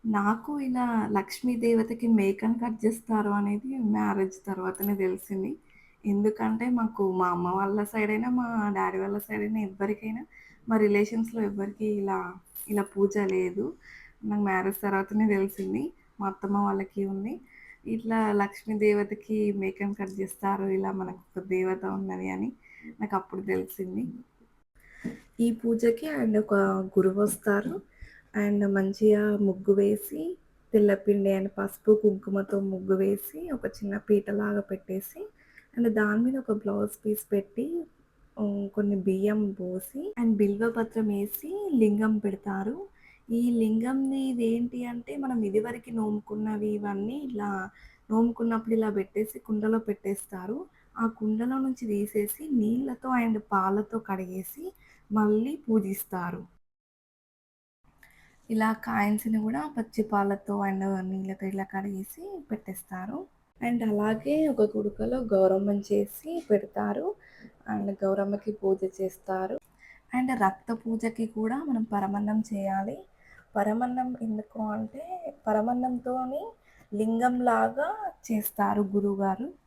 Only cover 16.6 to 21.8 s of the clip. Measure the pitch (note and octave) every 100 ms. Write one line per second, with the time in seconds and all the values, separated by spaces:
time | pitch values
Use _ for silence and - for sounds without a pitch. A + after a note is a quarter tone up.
16.6 | G3+ G3 F#3+ - G3 G3 G#3 D#4+ - -
17.6 | - - - A3+ A3+ A3+ A3 G3+ G3+ -
18.6 | - G#3+ G#3+ G#3 G#3 G#3 - G#3+ G#3 G3+
19.6 | F#3+ F#3 G3+ G3+ F#3+ G3 G3 - G3 G3
20.6 | G3 F#3+ G3 F#3+ F#3 F#3 _ F#3 F#3+ F#3
21.6 | F#3 F#3